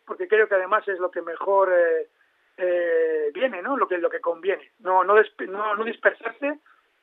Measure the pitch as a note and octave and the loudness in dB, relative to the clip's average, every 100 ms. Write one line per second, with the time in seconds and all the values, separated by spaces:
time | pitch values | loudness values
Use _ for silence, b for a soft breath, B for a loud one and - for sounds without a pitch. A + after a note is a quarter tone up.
0 | - F#3 F3+ G#3+ G#3 F#3+ F#3 G#3+ G3+ F3+ | -12 -10 0 2 4 0 0 -2 -2 -4
1 | F3+ F3+ E3+ E3 F#3+ G3 F#3+ F3 E3+ D#3+ | -4 -6 -8 -6 2 4 4 4 4 0
2 | D#3 _ _ _ _ - F3+ F3 E3+ E3 | -4 _ _ _ _ -4 -2 0 0 0
3 | D#3+ D#3 D3 F3 C4 F3+ G3+ B3+ F#3+ F3 | 0 0 -2 -2 -2 -2 -4 -2 -2 0
4 | E3 E3 E3+ E3 F#3+ E3+ - _ F3+ F#3 | -2 -2 -4 -4 -2 -4 -8 _ 0 2
5 | F3+ G#3 G#3 - F3+ G3 G#3+ G#3 A3+ - | 6 4 4 -2 -10 -6 -4 -4 -6 -2
6 | G3+ - A3+ - C#4+ D4 _ _ _ _ | 0 0 -6 -6 -6 -6 _ _ _ _